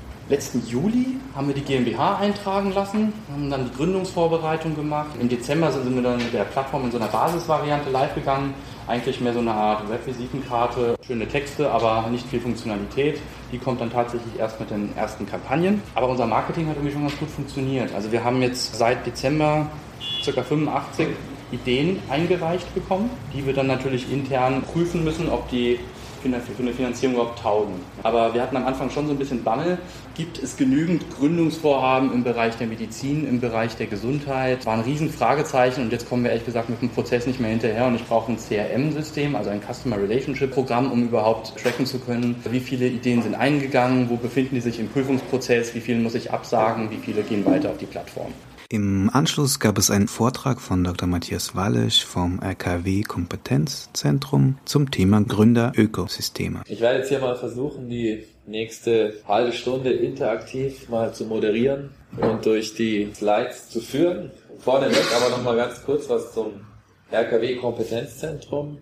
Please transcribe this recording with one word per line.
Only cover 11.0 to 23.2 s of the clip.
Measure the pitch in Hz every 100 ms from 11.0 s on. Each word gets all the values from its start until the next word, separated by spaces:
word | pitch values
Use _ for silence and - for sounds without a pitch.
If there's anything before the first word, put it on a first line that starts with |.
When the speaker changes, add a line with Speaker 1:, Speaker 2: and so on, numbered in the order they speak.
| -
Speaker 1:
schöne | 117 107
Texte, | 143 143 - 110
aber | 113 113 113 113
nicht | 120 -
viel | 120
Funktionalität. | 123 107 113 101 101 135 147 147 - - -
Die | 123
kommt | 135 117
dann | 113
tatsächlich | 120 117 120 113 110
erst | 110 -
mit | 107
den | 104 101 -
ersten | 107 - 101
Kampagnen. | 92 - 143 185 208 -
Aber | 117 127
unser | 123 113
Marketing | 160 165 165 156
hat |
irgendwie | 147 147
schon | 143
ganz | 147 -
gut | 151
funktioniert. | - 131 139 131 135 107
Also | 98 107
wir | 117
haben | 120 127
jetzt | 127 127 -
seit | - 117 127 120
Dezember | 117 135 156 151 151 151 - - - - -
circa | - 127
fünfundachtzig | - 151 143 131 - - 165 - - - -
Ideen | 123 127 127 165 190 -
eingereicht | 139 170 175 165 180 -
bekommen, | 185 - 190 240 -